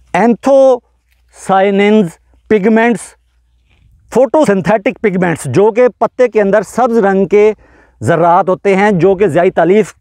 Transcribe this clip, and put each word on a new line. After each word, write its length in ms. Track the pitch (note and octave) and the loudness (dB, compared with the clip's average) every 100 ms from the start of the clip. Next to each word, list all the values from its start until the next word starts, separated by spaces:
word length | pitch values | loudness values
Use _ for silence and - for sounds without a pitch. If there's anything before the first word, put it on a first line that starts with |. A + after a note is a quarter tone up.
| _ | _
एंथोसाइनिन्स 2000 | F3 A3+ A3 - C#4 C4+ B3 - _ _ _ _ - - F#3+ G3 G3 G3+ A3 F3 - _ _ - | -2 0 -2 0 2 2 0 -4 _ _ _ _ -14 -2 0 0 0 2 2 0 -6 _ _ -4
पिगमेंट्स, 640 | G#3+ F#3+ A3 A#3 G#3+ - _ _ _ _ _ _ _ _ _ _ | -2 0 0 0 -2 -8 _ _ _ _ _ _ _ _ _ _
फोटोसिंथेटिक 840 | - B3+ D#4 D4 G3 E3+ G#3+ C4 - | -2 0 0 0 0 -2 -2 -4 -4
पिगमेंट्स 500 | G#3+ F3+ F3 D#3 C#3+ | -4 -2 -4 -4 -4
जो 240 | B2+ G#3+ | 0 0
कि 160 | A3 B3 | 2 -2
पत्ते 380 | - A#3 - B3 | -2 -6 -2 -2
के 120 | G#3+ | 0
अंदर 220 | G3 G#3 | 0 0
सब्ज़ 360 | - - B3 A3+ | -2 -2 -2 0
रंग 280 | G3 F#3+ F#3+ | 0 0 0
के 260 | G#3 G#3+ G#3+ _ _ _ - | 2 2 -2 _ _ _ -8
ज़र्रात 480 | A2+ E3 E3+ F3 F3 | -4 0 2 0 0
होते 260 | F#3 G3+ | -2 -2
हैं, 240 | F#3+ G#3 F#3 | 0 0 0
जो 160 | F3+ | 0
कि 140 | F#3 G3+ | 0 0
ज़ियाई 220 | D3+ F3+ | 0 0
तालीफ 400 | - E3 G#3 F#3 - | 0 2 2 0 -4